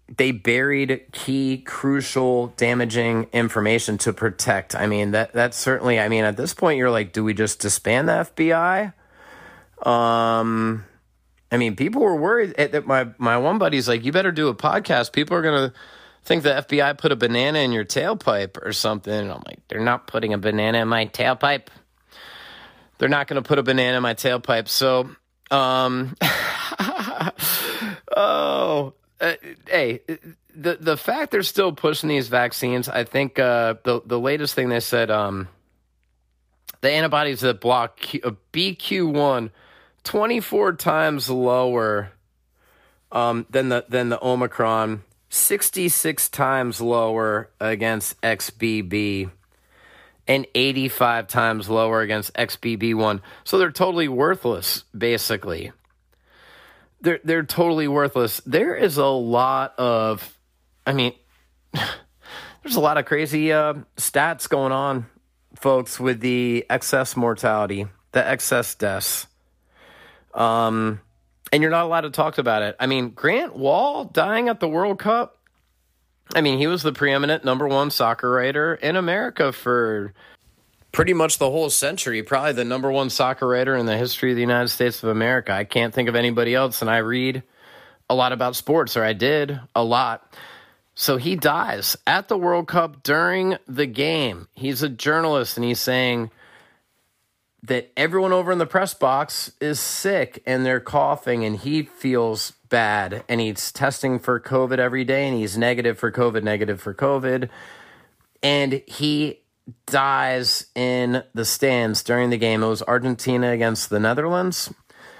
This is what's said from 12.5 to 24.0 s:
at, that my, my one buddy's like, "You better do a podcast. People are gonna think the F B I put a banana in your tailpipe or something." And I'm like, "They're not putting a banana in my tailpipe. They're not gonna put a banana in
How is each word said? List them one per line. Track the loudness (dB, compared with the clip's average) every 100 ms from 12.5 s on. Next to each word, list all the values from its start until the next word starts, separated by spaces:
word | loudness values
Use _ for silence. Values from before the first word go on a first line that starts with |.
| 0
at, | 0
that | 0 2
my, | 2 0 -2
my | 2 2
one | 2 2
buddy's | 2 2 0
like, | 0 0
"You |
better | 0 2
do | 2 0
a |
podcast. | 0 0 0 2 0 0
People | -2 0 0
are |
gonna | 2 2 0 -4 -20 -20 -20 _
think | -2 2
the | 2 0
F | 0
B | 0
I | 2
put | 0 0
a | 2
banana | 0 2 0 2
in | 0
your | 0 -2
tailpipe | -2 -2 -2 0 -2 -2 -8
or | -6
something." | -4 -2 -4 -4
And | -4 -4
I'm | -8
like, | -14 -20 -12
"They're | -4
not | -2 -2 -4
putting | -4 -2
a | 0
banana | 0 0 2 0
in | 2
my | 0 -2
tailpipe. | -2 -2 0 0 -2 -6 -20 _ _ _ -20 -20 -20 -20 -20 -20 -20 _ -2
They're | 0
not | 0 0
gonna | -4
put | 0 2
a |
banana | 2 2 2
in | 2